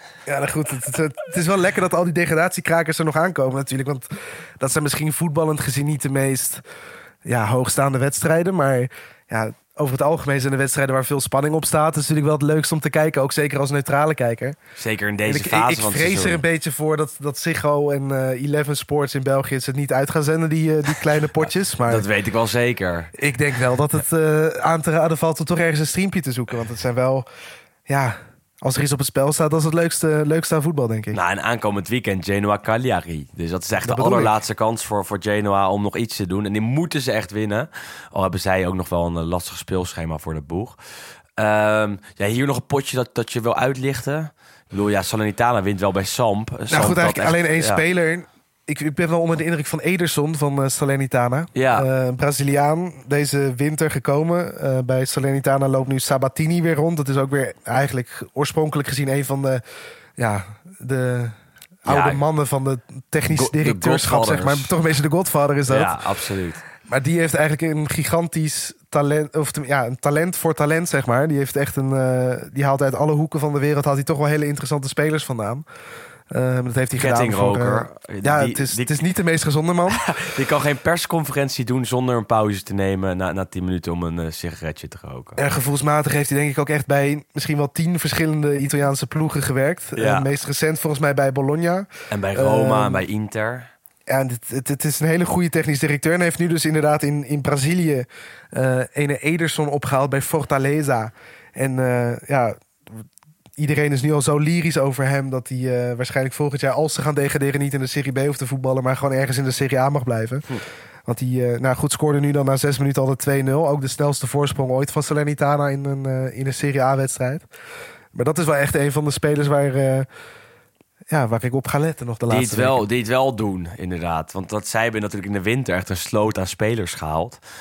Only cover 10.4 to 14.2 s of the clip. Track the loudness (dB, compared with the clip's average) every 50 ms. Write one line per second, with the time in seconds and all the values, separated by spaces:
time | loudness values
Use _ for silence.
10.4 | 0 0 0 0 0 0 0 0 0 2 2 0 0 0 -2 -2 -2 0 0 0
11.4 | 2 2 0 0 0 2 2 2 2 2 0 0 -2 0 0 2 2 2 2 2
12.4 | 2 2 2 2 2 0 -2 -2 -2 0 2 2 2 2 2 0 0 0 0 -2
13.4 | -2 0 0 -2 0 0 0 -2 0 0 2 2 2 2 2 0